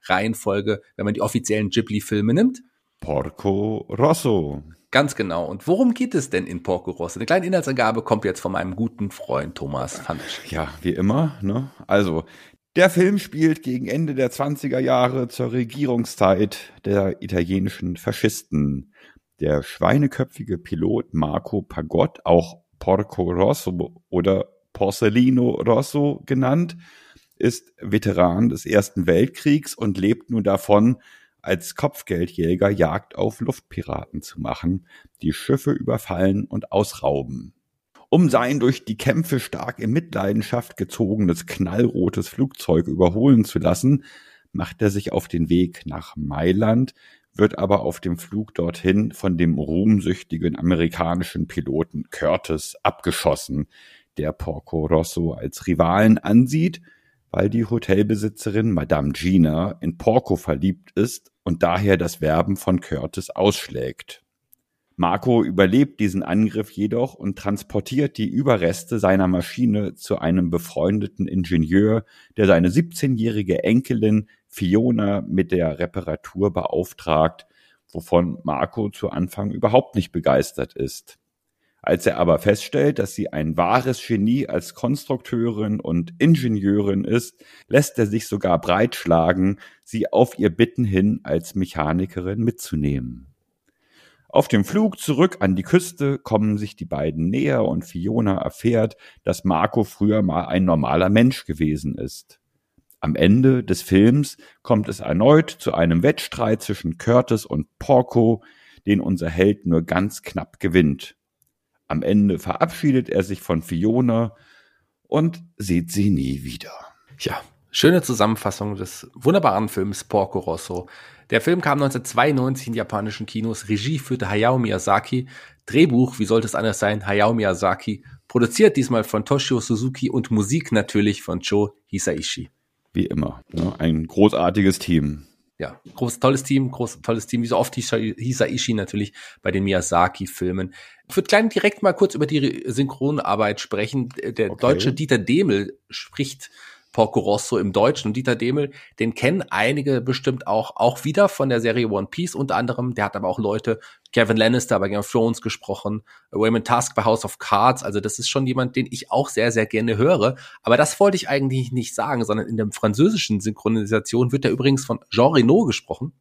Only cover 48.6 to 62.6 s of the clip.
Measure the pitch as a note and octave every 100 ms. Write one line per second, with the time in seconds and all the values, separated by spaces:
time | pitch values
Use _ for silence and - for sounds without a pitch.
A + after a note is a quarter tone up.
48.6 | E2+ E2+ F#2 G2 A2 - G2+ E2+ E2+ D2
49.6 | D2 D#2+ G#2+ G#2 F2+ F2+ - E2 E2+ D2+
50.6 | F2 F2 E2 - E2+ F2 F2+ E2+ D#2+ -
51.6 | C#2 C#2+ D#2+ D2+ - - D2+ F2 - D#2+
52.6 | - - - - - - E2+ C#2 - C#2+
53.6 | D2 _ - - _ - D2 - - C#2+
54.6 | - D#2+ D#2 D#2+ E2 - E2 - C#2 -
55.6 | - D#2+ E2+ F#2+ A2 A2 - A2 B2+ D3+
56.6 | F3 E3 _ _ _ _ _ F2 G2+ A2+
57.6 | G#2+ A#2 - F#2+ G#2 G#2+ G#2 - - G#2
58.6 | A2+ F2+ D2 D#2 C#2+ C2+ E2 F#2+ D#2+ D2+
59.6 | F#2+ - E2 E2+ - A#2+ - F#2 - C#2+
60.6 | F2+ F#2 _ - A2+ - _ _ - E2+
61.6 | E2+ F2 G2+ F#2 E2+ - D#2 D#2 F2 G2